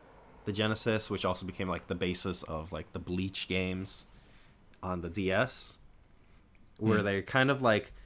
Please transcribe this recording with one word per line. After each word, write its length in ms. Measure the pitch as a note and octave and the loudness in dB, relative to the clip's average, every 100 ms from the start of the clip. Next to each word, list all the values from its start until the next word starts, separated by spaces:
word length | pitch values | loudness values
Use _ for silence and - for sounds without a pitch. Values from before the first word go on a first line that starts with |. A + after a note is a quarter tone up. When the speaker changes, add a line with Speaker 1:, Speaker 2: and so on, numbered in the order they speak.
| - - - - - | -20 -20 -20 -8 -4
Speaker 1:
the 80 | |
Genesis, 560 | G2+ G#2+ A2 A#2+ A2 - | 0 2 2 2 2 0
which 140 | G2 F#2 | 0 0
also 200 | F2+ F#2 | 0 -4
became, 220 | - F#2 | -4 -2
like, 200 | E2+ - | -2 -4
the 80 | F2 | -2
basis 480 | F2+ F2 G2 F2 | 0 0 0 -2
of, 280 | - D#2+ D#2+ | -2 -6 -6
like, 220 | D#2+ - | -10 -8
the 60 | F2+ | -10
Bleach 500 | F2 F2+ F#2+ - - | -4 -2 -2 -4 -2
games 560 | F#2 F#2 F#2 F#2+ - - - - - - - - - | 0 0 -2 -6 -10 -12 -18 -20 -20 -20 -20 -20 -10
on 200 | F#2 F2+ | -6 -4
the 80 | E2+ | -4
D 200 | F#2+ F#2 | -2 2
S, 480 | F#2+ B2+ - - - - - - - - - - - - - | 2 2 -2 -6 -8 -16 -20 -20 -20 -20 -20 -20 -20 -20 -2
where 200 | A2 G#2+ | 4 4
Speaker 2:
Hmm. 60 | G2+ | 4
Speaker 1:
they're 160 | G2 | 0
kind 260 | - C3 C3 | 2 4 4
of, 100 | C3 | 4
like, 300 | B2 G#2 - - | 4 4 2 -10